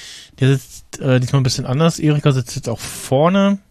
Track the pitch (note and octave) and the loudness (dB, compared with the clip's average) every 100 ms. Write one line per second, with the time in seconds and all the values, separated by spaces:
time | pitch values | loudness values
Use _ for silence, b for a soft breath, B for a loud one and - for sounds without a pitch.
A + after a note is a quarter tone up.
0 | B B B - C3 C3+ - - - - | B B B 0 2 2 -2 -20 -18 -6
1 | C#3 B2+ B2 C#3 B2+ - B2+ C3 E3 - | 0 2 2 0 0 -2 -4 0 0 2
2 | D3+ D3 D3+ C3 B2+ - - A2 - - | 0 2 2 0 -4 -8 -8 -8 -10 -12
3 | - C3 E3 G3 G3 G3+ _ | -2 2 2 2 2 0 _